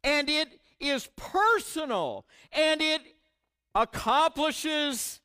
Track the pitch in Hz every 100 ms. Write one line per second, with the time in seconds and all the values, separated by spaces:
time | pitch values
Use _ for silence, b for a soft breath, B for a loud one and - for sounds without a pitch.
0 | 277 294 285 302 311 - _ _ 277 277
1 | - - - 359 427 440 - 320 311 208
2 | 147 101 - b b - 311 311 311 311
3 | - _ _ _ _ _ _ 202 226 -
4 | - 262 320 294 302 262 311 302 294 247
5 | - -